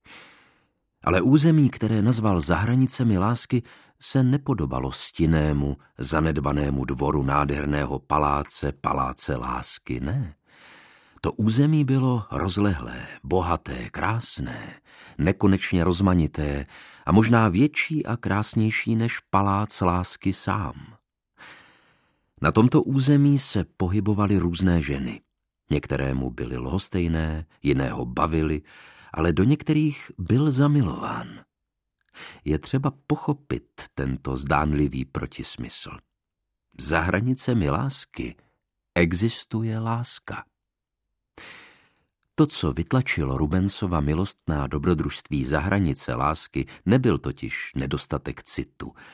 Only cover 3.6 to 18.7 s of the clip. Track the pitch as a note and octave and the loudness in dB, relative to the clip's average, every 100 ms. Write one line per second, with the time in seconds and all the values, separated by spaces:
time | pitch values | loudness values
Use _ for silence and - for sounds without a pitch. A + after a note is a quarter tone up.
3.6 | - - _ _ - C3+ B2+ C3+ C#3 A2+ | -2 -16 _ _ -2 2 4 2 0 -2
4.6 | C2+ B1+ C2+ - - - D#2+ D#2+ D2+ C#2+ | -2 -2 -4 -6 -6 0 4 4 4 2
5.6 | C#2+ C2+ _ - C#2 D#2 D#2+ D2+ C#2+ D2 | 0 -4 _ -10 -2 0 2 0 0 0
6.6 | C#2+ C#2 B1+ C2 C#2+ D2 C2+ C#2+ C#2+ D2 | 0 -2 -2 -2 0 0 0 0 0 -2
7.6 | D2 D2 C2+ C#2 - D2+ D2 C#2+ C#2+ - | -2 -2 -2 -6 -2 0 0 0 -4 -6
8.6 | C#2+ C2+ - C2+ C2 C2 - B1+ B1+ A#1+ | -6 -4 -4 -2 -4 -6 -6 -6 -6 -8
9.6 | - - - B1 - C3+ F2 - _ _ | -10 -12 -8 -6 -4 -4 -6 -12 _ _
10.6 | - - - _ _ _ E2 - A2 A2 | -20 -20 -20 _ _ _ -6 -2 0 4
11.6 | D3 D#3 C3+ C3+ B2+ A#2+ - C#2 F2+ G2+ | 4 4 2 2 2 0 -2 -4 -2 0
12.6 | G2+ D2+ A#1 B1 - - C2+ F#2 E2+ E2 | 0 0 -6 -12 -14 -12 -2 0 2 -2
13.6 | - B1 A#1 - F#2 A#2 - - C2 - | -4 -10 -10 -6 -4 -4 -6 -10 -10 -10
14.6 | - - _ - - - D#2+ G2 G2+ F#2+ | -14 -20 _ -20 -12 -2 0 4 4 4
15.6 | - F2+ E2+ F2 G2 F2+ D2 - D2 C#2 | 2 2 2 2 4 4 2 -2 -4 -4
16.6 | - - - - - G2 A2 A#2 A2 F2+ | -8 -16 -20 -8 2 4 6 4 4 4
17.6 | D3 - - D#3 - A#2 F#2+ G2 G#2+ A2+ | 2 2 -2 -2 -4 -4 -2 -2 -2 0
18.6 | A2 | 0